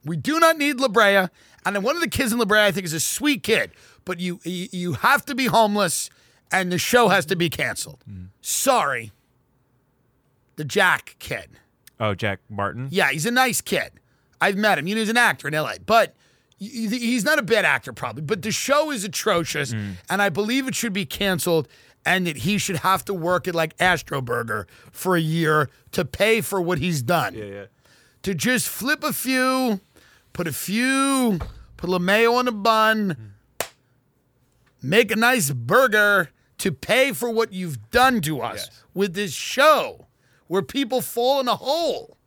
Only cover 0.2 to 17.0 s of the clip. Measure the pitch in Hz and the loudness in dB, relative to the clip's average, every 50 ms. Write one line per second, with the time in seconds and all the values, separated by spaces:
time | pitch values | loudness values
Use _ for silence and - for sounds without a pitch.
0.2 | - - 302 330 330 320 330 311 285 285 285 240 269 254 185 226 214 196 202 196 | -2 -2 2 4 4 4 4 4 0 -2 0 0 0 2 4 4 6 6 6 4
1.2 | 185 175 _ _ _ _ - _ _ 180 202 202 190 240 320 349 339 220 - - | 2 2 _ _ _ _ -20 _ _ -4 -2 0 -2 -2 0 0 -2 -2 0 -2
2.2 | 269 226 226 240 226 185 214 214 208 202 160 196 185 165 156 160 - - - - | 0 0 2 0 2 4 4 4 4 4 2 0 -4 -4 -4 -4 -2 -4 -4 0
3.2 | 247 302 277 196 - - 220 165 107 87 _ _ - - - _ _ - 180 170 | 0 0 0 0 0 0 2 2 0 -2 _ _ -20 -20 -20 _ _ -8 -6 -4
4.2 | 180 180 175 - - 165 185 175 185 - - 180 180 175 147 - - 233 277 - | -4 -6 -6 -6 -8 -8 -6 -6 -8 -8 -8 -6 -4 -4 -4 0 2 2 2 2
5.2 | - - 277 240 262 226 - 226 220 208 208 208 202 170 - - - - _ _ | 0 -4 -4 -2 0 2 4 4 4 4 2 0 0 0 0 -4 -6 -8 _ _
6.2 | _ _ _ _ _ _ - 185 185 180 180 170 - - 240 247 233 196 185 196 | _ _ _ _ _ _ -2 0 0 0 -2 -2 0 4 6 6 6 6 6 4
7.2 | 151 151 185 - 175 156 - - 143 120 98 - - - - _ _ 107 101 92 | 2 0 -2 0 0 -2 0 -2 -4 -4 -4 -8 -10 -12 -14 _ _ -16 -16 -16
8.2 | 90 95 _ _ - - - - - 262 254 226 160 143 131 120 113 104 _ _ | -16 -18 _ _ -8 -6 -4 0 2 2 2 4 2 0 -2 -6 -8 -12 _ _
9.2 | _ _ _ _ _ _ _ _ _ _ _ _ _ _ _ _ _ _ _ _ | _ _ _ _ _ _ _ _ _ _ _ _ _ _ _ _ _ _ _ _
10.2 | _ _ _ _ _ _ _ - 156 135 - - 190 180 151 - - - - _ | _ _ _ _ _ _ _ -12 -10 -4 0 2 4 4 2 0 -2 -14 -20 _
11.2 | - - 131 104 - - - - _ _ _ _ _ - _ _ 110 107 101 87 | -10 -10 -10 -10 -10 -16 -20 -20 _ _ _ _ _ -20 _ _ -2 -2 -2 -2
12.2 | 113 104 98 - _ _ 107 101 101 101 - 117 131 135 143 190 175 135 139 160 | -4 -6 -6 -6 _ _ -6 -6 -6 -6 -6 -8 -10 -6 -2 0 0 0 0 -2
13.2 | 147 226 240 254 262 254 202 - - - 196 147 107 - _ _ _ _ _ _ | -2 0 2 2 0 0 0 -4 -4 -2 -4 -4 -4 -6 _ _ _ _ _ _
14.2 | _ _ _ _ 160 196 202 196 214 214 190 151 139 180 208 226 220 202 233 247 | _ _ _ _ 0 0 2 2 2 2 2 2 0 -4 -2 -2 -2 0 2 2
15.2 | 240 214 147 - - 143 151 156 151 117 98 - - - 214 - - 165 _ _ | 2 2 2 0 -4 -4 -4 -2 -4 -4 -8 -10 -2 4 4 4 4 2 _ _
16.2 | _ _ _ _ _ _ _ _ 196 220 - 226 226 202 233 247 | _ _ _ _ _ _ _ _ -16 -12 -8 -6 -4 -2 -2 -2